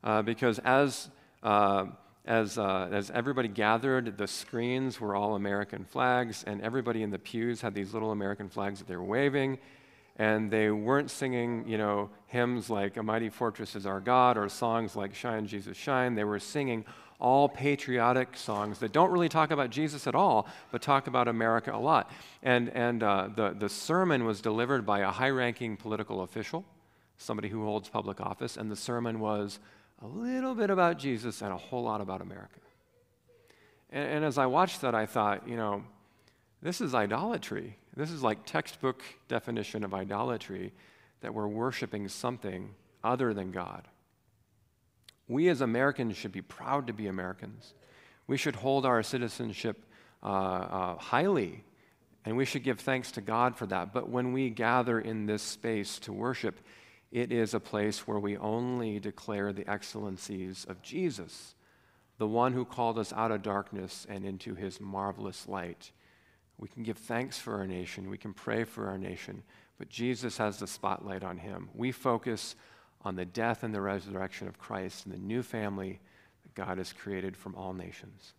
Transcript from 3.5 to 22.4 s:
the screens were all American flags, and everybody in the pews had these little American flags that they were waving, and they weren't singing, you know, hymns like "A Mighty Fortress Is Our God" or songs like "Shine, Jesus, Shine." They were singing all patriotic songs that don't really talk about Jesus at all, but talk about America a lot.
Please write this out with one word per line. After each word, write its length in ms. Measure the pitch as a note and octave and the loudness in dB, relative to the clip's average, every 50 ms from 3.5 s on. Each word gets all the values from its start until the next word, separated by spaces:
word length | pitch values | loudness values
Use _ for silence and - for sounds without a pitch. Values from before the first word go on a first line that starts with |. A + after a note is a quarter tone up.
| G2+ G2+ G#2+ G#2+ A2 A#2 B2 C#3 C3 B2+ A#2+ A2+ G2 G2 | 0 2 4 4 4 4 4 4 2 2 2 0 -2 -4
the 80 | G#2 | -4
screens 760 | G2 - - - - - A#2+ A#2 A#2+ B2+ C3 C3 C3 A#2 - | -4 -4 -6 -10 -6 -4 -2 0 0 0 0 0 -2 -2 -4
were 140 | A#2 G#2 G2 | -4 -2 0
all 200 | G2+ G#2 G#2 G#2+ | 2 2 2 2
American 500 | G2+ G2+ G2+ G2 G2+ G#2 G2+ - G2+ F#2 | 0 0 0 0 0 0 -2 -6 -10 -10
flags, 600 | - - C3+ B2+ B2+ B2 B2 B2 A#2 G#2+ - - | -6 0 2 4 4 4 4 2 0 -4 -8 -6
and 140 | - G#2 G2+ | -6 -4 -2
everybody 420 | F#2+ A2+ A#2 C3+ A#2+ A#2+ A2+ A2+ A2 | -2 -2 -2 0 0 0 0 0 0
in 80 | G#2 | 0
the 80 | G2+ F#2 | -2 -4
pews 420 | - - - A#2 A2+ A#2+ A#2+ G#2+ | -6 -6 -4 -2 0 0 -2 -2
had 140 | - A2+ G2+ | -2 -4 -2
these 200 | G#2 G2 F#2 A2 | -2 -4 -2 -2
little 180 | A2+ A2 A2 G#2+ | -2 -2 -2 -2
American 360 | G#2 G2+ G2 G2+ G2 G#2 F#2+ | 0 0 -2 -2 -4 -6 -8
flags 300 | - A#2 G2+ G2+ G2+ G2 | -4 -4 -2 -2 -4 -6
that 60 | A2 - | -8 -8
they 80 | F2+ | -6
were 80 | F2 F2+ | -6 -2
waving, 540 | F#2 G#2+ B2 C#3 C#3+ C3+ C#3+ C3+ C3+ C3+ C3 - - - - - - - - _ _ _ | 0 2 4 4 4 4 4 2 2 0 -2 -8 -16 -20 -20 -20 -20 -20 -20 _ _ _
and 340 | - A2 A2 G#2+ G#2+ A2 G#2 | 2 4 4 4 4 2 2
they 200 | G#2 A2 G#2+ G#2+ | 4 4 4 4
weren't 400 | G#2+ G#2+ G#2 A2+ C3 C#3 D3 C#3+ | 4 2 4 4 4 4 4 0
singing, 540 | - - - C3+ B2+ B2 A#2+ A#2+ A#2+ A2+ - A2+ | -4 -2 -2 0 0 0 0 0 0 -2 -2 -2
you 100 | A2+ G#2+ | 0 0
know, 320 | G#2+ G#2 G#2 G2+ G2+ G2+ - - - | 2 2 2 2 0 -2 -6 -18 -18
hymns 420 | _ - B2 A#2+ A#2+ B2 A#2+ G#2 - | _ 0 2 2 2 2 -2 -2 -2
like 280 | A#2 G2+ G2 G2+ G2 | 0 0 0 0 -2
"A 60 | - A2 | -2 -2
Mighty 260 | A2 A2 A2+ A2+ A2 | 0 0 0 0 -2
Fortress 480 | G2+ - B2 A2+ G#2+ - A2 G2 - | -2 -2 -2 -2 -2 -2 -8 -8 -8
Is 100 | G#2+ G2 | -6 -4
Our 140 | G2 F#2+ G2 | -2 -2 -2
God" 360 | F#2+ A2+ B2 B2+ B2+ B2 B2 | 2 4 6 8 10 8 8
or 120 | A2 G#2 G2+ | 6 2 0
songs 480 | - - - A#2 A2+ A#2 A2+ G2+ - | 0 0 2 2 4 2 2 0 -2
like 180 | G#2+ G2+ G2 G2+ | -4 -4 -4 -6
"Shine, 320 | - - B2 A2+ A2 G#2+ | -6 -4 -2 -2 -2 -2
Jesus, 300 | G2+ G#2+ G2+ G2 G#2 G2 | -4 -6 -8 -8 -8 -10
Shine." 400 | - - - C#3 B2+ B2+ B2 A#2+ | -8 -2 0 2 4 4 2 2
They 80 | G#2+ G#2+ | 2 2
were 160 | G#2 G#2 G2+ | 2 0 -2
singing 440 | - - - D3+ C#3+ C3+ A#2+ A2 G#2+ - - - - - - _ | -4 -4 -2 -2 0 0 0 -2 -4 -8 -14 -20 -20 -20 -12 _
all 280 | - B2 C3 C3+ C#3+ C#3 | 4 6 6 8 6 4
patriotic 880 | - - C3 C#3+ C#3+ C3+ - - B2+ B2 A#2 A#2+ B2 B2+ B2+ - - | 2 2 2 2 2 2 0 0 2 4 6 6 6 4 2 0 -4
songs 420 | - - - A2 G#2 G#2 G#2 G#2 - | -12 -6 -4 -2 -2 -2 -2 -2 -2
that 140 | - A2 G2 | -4 0 6
don't 180 | D3 E3+ F#3 | 6 6 6
really 180 | F3+ F3+ F3 D#3+ | 6 4 4 4
talk 220 | - D#3+ D#3 D3+ | 6 4 4 4
about 200 | D#3+ C#3+ C#3 B2 | 4 2 2 0
Jesus 360 | G#2+ C3 D#3 D#3 D3 C#3+ - | 2 0 -2 -2 -2 -4 -2
at 80 | C3+ A#2+ | 0 4
all, 320 | C#3+ F#3+ G3 C3+ A2 G2 - - - - - | 6 6 6 6 6 4 2 -4 -16 -14 -8
but 100 | - A#2+ | -6 -4
talk 280 | - - C#3 C#3 C3+ - | 2 4 4 4 4 2
about 180 | B2 B2+ B2 | 2 4 4
America 480 | A#2 A#2 A2+ A2+ A2+ A2+ A#2 - - A2+ | 4 4 2 4 4 4 4 2 0 -4
a 20 | |
lot. 340 | G#2+ A2+ C#3+ D#3+ B2+ G2+ - - - - - - - | 0 4 6 6 6 4 2 -6 -16 -18 -20 -20 -4